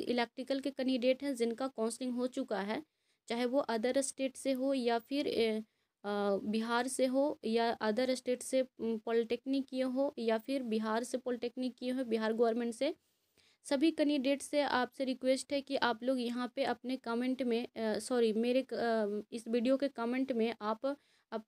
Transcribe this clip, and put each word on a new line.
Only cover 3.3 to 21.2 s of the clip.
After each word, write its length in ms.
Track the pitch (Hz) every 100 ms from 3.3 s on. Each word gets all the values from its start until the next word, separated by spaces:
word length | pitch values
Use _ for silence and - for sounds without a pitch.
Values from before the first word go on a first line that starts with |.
| 233 247
वो 140 | 269
अदर 420 | - 226 247 262
स्टेट 340 | 262 - 269 -
से 160 | 262
हो 220 | 262 269
या 260 | 277 233 233
फिर, 280 | - 277 294
अ, 340 | - 226 214 214 _ _ _
अ, 340 | 202 208 202 196
बिहार 440 | 208 220 226 240 254
से 180 | - 262
हो 340 | 262 285 - 226
या 260 | 226 233
अदर 440 | 226 214 214 254 254
स्टेट 260 | - 247
से, 200 | - 262
उम, 360 | 254 - 226 226
पॉलिटेक्निक 680 | 233 226 226 240 269 269 262
किए 180 | 254
हो 300 | 262 254 277 -
या 180 | 226 226
फिर 260 | 226 277
बिहार 400 | 240 220 220 220
से 140 | 240 254
पॉलिटेक्निक 580 | 254 247 240 254 254 -
किए 160 | 254
हो, 120 | 254
बिहार 300 | 240 220 220
गवर्नमेंट 400 | 226 233 226 233
से, 220 | 226 277 - _ _ _ _ _ _
सभी 280 | - 285 320
कैंडिडेट 500 | 320 294 294 262 277
से 200 | - 294
आपसे 440 | 285 254 240 - 262
रिक्वेस्ट 480 | 262 254 262 -
है 80 | 285
कि 140 | 269 277
आप 280 | 240 233
लोग 160 | 247 262
यहाँ 340 | 240 240 247 -
पे 80 |
अपने 340 | 254 240 240 262
कमेंट 460 | 233 233 254 262
में, 240 | 247 233 254
अ, 320 | - 220 208
सॉरी, 340 | 220 254 233
मेरे 280 | 214 233 254
क-, 120 | 262
अ, 640 | 226 233 226 202 208 - 233
इस 120 | 226
वीडियो 300 | 240 233 269
के 100 | 277
कमेंट 440 | - 233 254 262
में 240 | 233 226 220
आप, 360 | 214 220 269 285 _ _